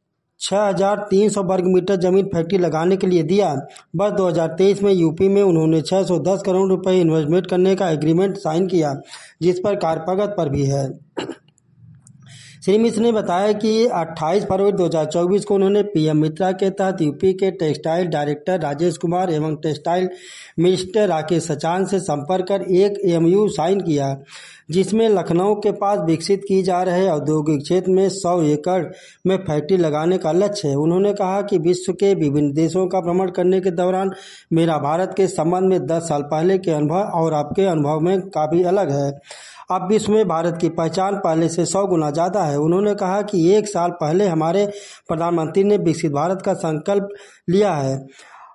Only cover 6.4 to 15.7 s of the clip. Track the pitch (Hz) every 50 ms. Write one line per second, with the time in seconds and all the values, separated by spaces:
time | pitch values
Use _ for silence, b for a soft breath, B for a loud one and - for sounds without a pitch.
6.4 | 190 190 185 185 196 190 190 185 185 190 185 185 175 160 156 160 156 143 165 185
7.4 | 185 175 185 180 180 185 196 185 196 175 156 147 151 156 160 170 190 202 185 190
8.4 | - 160 156 165 190 185 180 175 156 147 135 139 B B B B B B B B
9.4 | 160 175 180 180 185 208 202 - - 160 160 156 - 185 185 190 208 202 202 -
10.4 | 165 143 135 143 139 135 139 139 135 131 120 - - _ _ - - - - -
11.4 | _ _ _ _ _ _ _ _ - - - - _ - - - B B B B
12.4 | B B B B - - 190 214 226 233 220 208 226 233 226 214 196 - 175 180
13.4 | 202 214 214 208 226 220 220 226 226 247 - 175 165 165 - - 156 156 175 208
14.4 | 185 - 190 190 196 202 196 175 180 165 151 160 156 151 - 170 175 175 196 202
15.4 | 196 - 208 196 190 196